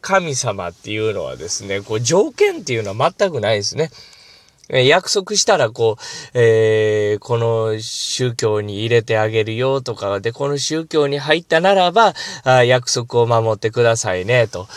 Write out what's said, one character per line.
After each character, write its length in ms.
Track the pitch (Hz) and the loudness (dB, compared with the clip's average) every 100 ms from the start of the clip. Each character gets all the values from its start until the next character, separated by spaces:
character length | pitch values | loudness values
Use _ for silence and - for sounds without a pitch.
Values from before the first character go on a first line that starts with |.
神 320 | - 190 170 | 0 0 0
様 360 | 131 123 98 87 | -4 -4 -6 -8
っ 40 | |
て 180 | - 110 | -10 -8
い 60 | 107 | -4
う 160 | 110 | -2
の 100 | 98 | -4
は 120 | 69 65 | -6 -8
で 120 | 82 | -10
す 160 | - | -8
ね、 180 | 98 98 | -6 -6
こ 140 | 104 110 | -4 -4
う 40 | |
条 300 | 120 175 294 | 0 2 2
件 300 | - 403 330 | 2 0 0
っ 20 | |
て 100 | 180 | -6
い 60 | 113 | -4
う 40 | |
の 140 | 101 104 | -4 -2
は 160 | 156 - | -2 0
全 160 | 196 | -2
く 80 | 139 | 0
な 140 | 104 | 0
い 40 | 107 | 0
で 60 | |
す 120 | 101 135 | -2 -4
ね。 160 | 156 - - _ - - _ _ - | -6 -8 -20 _ -20 -20 _ _ -4
え 60 | 131 | 2
ー、 80 | 127 | 4
約 240 | 175 - | 2 2
束 240 | 208 185 208 | -4 -2 -2
し 100 | - | 2
た 120 | 185 | 2
ら 120 | 113 | 0
こ 280 | 120 113 107 | 0 0 0
う、 20 | - - - | -8 -16 -6
え 840 | 123 117 110 110 110 107 107 104 104 | 2 4 4 4 2 2 2 0 -2
ー、 20 | |
こ 180 | - 117 | -2 -2
の 420 | 117 113 110 110 | 0 0 -2 -4
宗 540 | 110 - - - 127 | -8 -10 -6 -4 -4
教 280 | 120 113 104 | -2 -2 0
に 180 | 104 101 | -4 -6
入 100 | 110 | 0
れ 140 | 117 | 0
て 140 | 110 110 | 2 0
あ 100 | 110 | 0
げ 140 | 113 | 0
る 120 | 107 110 | -2 -2
よ 240 | 131 135 | -2 -2
と 120 | 127 | -4
か、 260 | 107 101 101 | -6 -4 -4
で、 120 | 113 | -4
こ 160 | 117 143 | -4 -4
の 100 | 143 | -4
宗 280 | - 156 160 | -4 -6 -2
教 220 | 151 143 | 0 0
に 120 | 139 | 0
入 200 | 143 160 | -2 -2
っ 40 | |
た 160 | - 165 | 2 2
な 160 | 185 196 | 4 4
ら 160 | 180 | 4
ば、 240 | 196 214 - - - | 4 4 2 -10 -6
あ 160 | 131 127 | 2 4
ー、 60 | 120 | 6
約 260 | 127 123 | 2 0
束 280 | 127 120 120 | -6 -2 0
を 80 | 117 | 2
守 300 | 117 113 104 | 2 0 -2
っ 20 | |
て 100 | 110 | -2
く 140 | 120 | 2
だ 120 | 117 113 | 2 2
さ 200 | 107 92 | -2 -4
い 100 | 95 | 0
ね 220 | 123 113 | 2 2
と。 200 | 90 98 | -2 -12